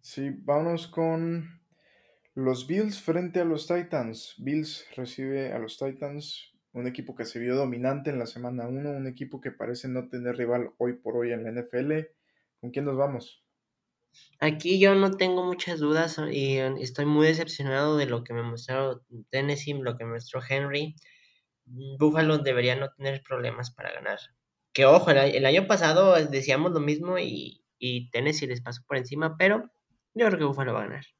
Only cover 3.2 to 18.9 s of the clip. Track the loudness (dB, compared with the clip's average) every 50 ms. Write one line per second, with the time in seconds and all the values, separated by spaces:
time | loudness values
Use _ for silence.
3.2 | 0 -2 0 0 2 2 0 -2 -2 -2 -2 -2 -2 -2 -4 -4 -4 -4 -8 -12
4.2 | -14 -18 -18 -10 -6 -4 -2 -2 -4 -4 -10 -14 -16 -16 -12 -12 -12 -10 -10 -8
5.2 | -6 -4 -4 -4 -4 -4 -6 -6 -8 -8 -8 -6 -6 -6 -6 -6 -10 -8 -8 -10
6.2 | -12 -12 -14 -14 -16 _ _ _ _ _ _ -8 -8 -6 -8 -8 -12 -12 -8 -8
7.2 | -10 -8 -6 -6 -2 0 0 0 0 -2 -2 -2 -2 -2 -2 -2 -4 -4 -4 -4
8.2 | -6 -8 -10 -10 -10 -8 -6 -6 -6 -6 -6 -6 -6 -6 -6 -6 -8 -8 -8 -10
9.2 | -12 -12 -12 -10 -10 -12 -8 _ -8 -8 -6 -8 -6 -6 -6 -6 -6 -8 -10 -6
10.2 | -6 -6 -4 -2 0 0 0 0 -2 -4 _ _ -2 -2 -2 -4 _ -4 -2 -2
11.2 | -2 -2 -2 -4 -6 -6 -6 -8 -8 -4 -4 -2 0 0 0 -2 -2 -6 _ _
12.2 | _ _ _ _ _ _ _ _ -14 -8 -6 -4 -2 -2 0 0 0 0 0 -6
13.2 | -10 -12 -20 _ _ _ _ _ _ _ _ _ _ _ _ _ _ _ _ -20
14.2 | -20 _ _ _ 0 0 0 0 0 0 4 6 8 8 8 6 4 4 2 2
15.2 | 2 2 2 0 0 -2 -4 -4 -4 -6 -4 0 2 2 4 2 2 0 -2 -4
16.2 | -4 -4 -2 -2 0 0 0 0 0 -2 -2 -4 -6 -8 -4 -2 0 2 4 6
17.2 | 6 6 4 2 -2 -6 -6 -6 -4 -2 0 2 2 2 2 2 0 0 -2 -4
18.2 | -4 -6 -6 -6 -4 -6 -8 -10 -8 -4 -2 -2 -2 -2